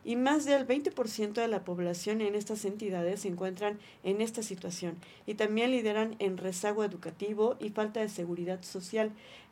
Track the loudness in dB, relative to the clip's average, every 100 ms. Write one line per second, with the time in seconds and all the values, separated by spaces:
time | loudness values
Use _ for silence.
0 | -4 2 4 4 6 4 6 2 2 0
1 | -2 0 -2 0 0 0 -2 -2 0 0
2 | 0 0 2 0 -2 -2 -2 -2 -2 0
3 | 0 0 -4 -2 -4 0 -2 -2 -12 -6
4 | -2 0 0 -2 -6 -6 -6 -4 -4 -6
5 | -12 -14 -8 0 2 4 4 4 2 2
6 | 0 0 0 0 -4 -2 0 2 0 -2
7 | -10 -6 -4 2 2 2 -4 0 0 0
8 | -2 -2 -4 -2 -2 -4 -6 -10 -4 0
9 | 0 -2 -18 -20 -4